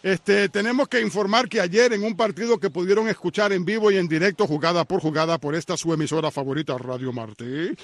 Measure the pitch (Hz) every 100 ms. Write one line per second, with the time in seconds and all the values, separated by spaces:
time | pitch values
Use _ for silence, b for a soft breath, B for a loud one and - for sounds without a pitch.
0 | 185 185 - 202 202 202 220 247 262 247
1 | 214 175 202 226 240 226 180 196 247 208
2 | 214 190 220 170 233 226 175 147 180 202
3 | 220 190 175 202 208 190 170 220 214 190
4 | 175 156 190 180 196 147 165 175 160 180
5 | 156 151 160 165 147 160 - 170 165 160
6 | 143 156 156 143 135 139 160 127 123 127
7 | 131 123 113 107 120 139 180 -